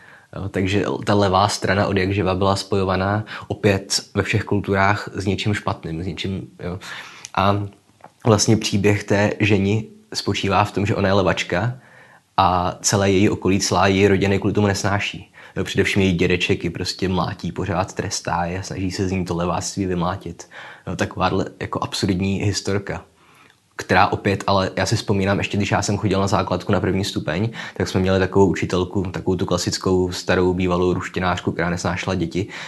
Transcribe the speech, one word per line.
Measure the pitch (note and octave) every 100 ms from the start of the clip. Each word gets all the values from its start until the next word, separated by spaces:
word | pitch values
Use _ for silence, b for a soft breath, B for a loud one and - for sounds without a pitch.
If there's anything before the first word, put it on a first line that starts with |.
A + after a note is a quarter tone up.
| B B B -
Jo, | F#2
takže | F#2 F#2+ G2+ D2 C2+
ta | -
levá | G2+ G2 F#2 G#2
strana | - - G2 -
od | G2
jak | F#2
živa | G2+ F#2
byla | F#2 G2 G2
spojovaná | - G2 F#2+ F#2 F#2+ G#2 A2 B -
opět | - G#2+ F#2+ - - -
ve | G2+
všech | G2 A2
kulturách | - G2+ G2 G2 G2 G#2 -
s | - F#2+
něčím | F#2+ A2
špatným, | G2 - - D#2+ D#2+
s | F#2
něčím, | D#2+ F#2+ F#2+ - -
jo. | F2 F#2 B B B B B
A | - G2 G2+ G2+ - _ _ - _ -
vlastně | G#2 - G#2+
příběh | - G#2 G2 G2+
té | - G2+ G#2 -
ženi | - G2+ G3 A2+ - - _
spočívá | - - G2+ G2 F#2+
v | G#2
tom, | - G2+
že |
ona | G#2+ G2
je |
levačka | G2+ F2+ F2 - F2 A#2 B2 B B B B _ -
a | F#2+ F2+ F2 -
celé | - G#2 G2
její | F#2+ G#2
okolí, | - F#2 G2+
celá | - F#2 G2
její | F#2+ G2+
rodina | G2 G2
je | G2
kvůli | G2+
tomu | F#2 G#2
nesnáší. | G2 G2+ G2+ - - - B B -
Jo, |
především | F#2 G2+ F#2 G#2
její | F#2+
dědeček | E2+ F2+ F2+ - G2
ji | F2
prostě | - F2+ - F#2
mlátí, | F#2 F2 G2 F2
pořád | E2+ F2+ F2 F#2+
trestá | - - - - F2
je | F2 F#2
a |
snaží | G2+ - F#2+
se | F2 F#2+
z |
ní | F#2+
to | F2 E2+
leváctví | F2 E2 E2+ - F#2+
vymlátit. | F2+ F2 F#2+ E2+ - - B B B -
Jo, | F2
takováhle | G#2+ - F#2 F#2+ - -
jako | - -
absurdní | - - G2 F2+ G2 G2
historka, | G2+ F#2+ - G2 - - - b b b b b _ -
která | - F#2 G2+
opět, | - G#2 G2 -
ale | G2 F#2+ -
já | F#2
si | A2
vzpomínám, | - G2+ F#2+ G2
ještě | - G2
když | G2
já | F#2+
jsem | F2+ G2+
chodil | G2+ F#2+
na | G2
základku | F#2+ F#2+ F2+ -
na | F#2+
první | F#2+ F#2
stupeň, | F#2+ - D#2 D#2+ A2+ B B -
tak | F#2
jsme | G2
měli | F#2 F#2+
takovou | F#2 G2 G2
učitelku, | D#2+ E2+ F2+ F2+ G2+
takovou | F2+ E2 F2 F#2
tu | F#2
klasickou | F2+ - - F#2+ F#2 F2+
starou | F2+ - F#2 F#2
bývalou | F2+ F#2 F2 F2+
ruštinářku, | F2 - F#2 F2+ F2 -
která | E2 E2+
nesnášela | F2 F2+ E2+ -
děti | F#2 E2 E2+ G2+ B